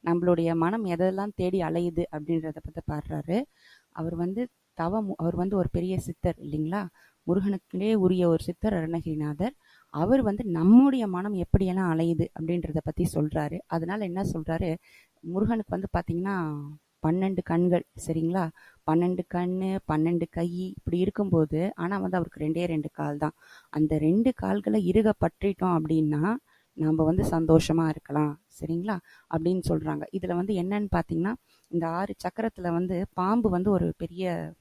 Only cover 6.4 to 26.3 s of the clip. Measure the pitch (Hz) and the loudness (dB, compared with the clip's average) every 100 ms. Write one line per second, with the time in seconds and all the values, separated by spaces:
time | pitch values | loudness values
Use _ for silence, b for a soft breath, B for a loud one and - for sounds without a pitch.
6.4 | 147 151 156 196 180 b b b - 175 | -6 -4 -2 -4 -6 b b b -2 0
7.4 | 196 196 _ 180 208 220 185 185 175 165 | 0 -4 _ -4 0 4 4 4 4 2
8.4 | - 175 214 196 160 165 165 156 151 147 | 0 -4 -2 -2 -2 -4 -4 -4 -4 -2
9.4 | 208 294 b b b 147 175 269 220 202 | -4 -6 b b b -2 2 4 4 -2
10.4 | 226 170 175 233 277 262 214 180 196 196 | -2 2 10 10 10 4 -2 -2 -4 -4
11.4 | 170 196 190 185 185 160 165 165 170 - | 2 2 4 2 2 2 2 2 -2 -4
12.4 | 160 175 165 156 - - 175 - 151 - | -4 -2 -2 -4 -4 -2 0 0 0 -2
13.4 | 147 165 - 170 165 208 196 175 196 170 | -4 -6 -6 -6 -4 -4 -4 -2 -4 -4
14.4 | 156 165 180 160 b b b _ 165 185 | -4 -2 -2 -4 b b b _ -6 -2
15.4 | 208 226 208 175 190 175 - 170 190 196 | 0 0 -2 -6 -2 -4 -2 -4 -2 -2
16.4 | 156 147 143 151 _ _ 156 175 190 185 | -4 -6 -10 -16 _ _ 0 0 0 -2
17.4 | - 165 175 170 - - - 160 160 185 | -2 2 4 2 0 -12 -4 -2 0 0
18.4 | 165 b b b - 160 180 180 180 175 | -2 b b b 0 2 2 0 -4 -4
19.4 | 180 185 190 190 - 156 160 170 170 - | -2 -2 -2 -4 -2 0 2 2 -2 -2
20.4 | 175 175 185 - - 175 180 - 202 170 | -4 -4 -8 -8 -4 0 0 0 2 4
21.4 | 151 156 190 - 175 196 190 180 165 - | 4 0 -2 -4 -4 -2 -2 -2 -2 -4
22.4 | 151 160 175 160 151 - 147 147 156 - | -4 -2 -2 -2 -4 -6 -6 -2 -4 -6
23.4 | B B B 151 151 156 156 190 233 - | B B B 0 2 2 4 4 2 0
24.4 | 190 202 196 214 180 190 220 208 170 _ | -2 -2 0 0 4 4 4 2 -2 _
25.4 | 202 190 185 170 156 160 156 151 175 | -4 0 0 0 2 0 2 2 0